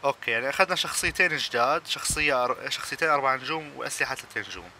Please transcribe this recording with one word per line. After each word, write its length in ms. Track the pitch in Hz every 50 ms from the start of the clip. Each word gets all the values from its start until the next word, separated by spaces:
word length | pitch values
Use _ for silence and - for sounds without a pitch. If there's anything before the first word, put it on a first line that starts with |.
| -
اوكي، 280 | 139 139 - - -
يعني 180 | 113 113 123 135
اخذنا 260 | 139 - 190 175 180
شخصيتين 640 | - - 170 - - - 175 160 - 185 175 156
جداد، 500 | 139 - - - 120 117 131 147 170 -
شخصية 580 | - - - - - - 156 151 147 139 127 123
أر-، 240 | 120 123 - - 139
شخصيتين 400 | - - - - 139 - 165 160
أربع 260 | 151 143 135 135 131
نجوم 380 | 131 131 131 160 160 156 147 139
واسلحة 400 | 131 123 127 - - 143 127 131
ثلاث 220 | - - - -
نجوم. 320 | 110 101 - - 92 85 90 -